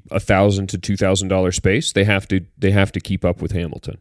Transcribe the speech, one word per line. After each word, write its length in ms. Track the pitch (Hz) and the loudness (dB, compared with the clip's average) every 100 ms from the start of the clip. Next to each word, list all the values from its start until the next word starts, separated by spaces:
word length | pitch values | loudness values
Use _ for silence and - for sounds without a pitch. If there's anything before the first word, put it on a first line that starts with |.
| - | -4
a 80 | 98 | -4
thousand 480 | - 95 101 98 95 | 2 4 4 2 -2
to 100 | 92 | -6
two 180 | - 98 | -4 0
thousand 340 | 90 95 95 | 0 0 0
dollar 220 | 95 92 | 0 0
space, 400 | - 95 110 - | 0 0 0 0
they 120 | 101 | 0
have 240 | 101 98 - | 2 2 0
to, 140 | 95 - _ | -4 -4 _
they 140 | 98 | 2
have 220 | 101 98 | 2 2
to 80 | 95 | -2
keep 260 | - 92 87 | -4 -2 -2
up 160 | 87 | -2
with 100 | - | -4
Hamilton, 460 | 92 82 - - - | -4 -6 -8 -12 -12